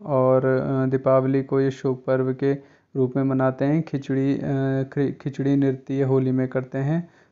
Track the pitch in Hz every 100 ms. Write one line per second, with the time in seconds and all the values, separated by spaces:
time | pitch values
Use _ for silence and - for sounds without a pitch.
0 | 156 135 127 131 131 131 139 135 131 131
1 | 131 131 131 135 135 139 135 135 139 127
2 | - 131 131 131 139 139 - _ _ 139
3 | 127 135 135 131 131 131 139 156 160 139
4 | 135 135 135 139 143 135 135 135 135 147
5 | 139 - 147 139 139 139 139 131 - 135
6 | 135 135 131 127 127 131 127 135 135 165
7 | 175 _ _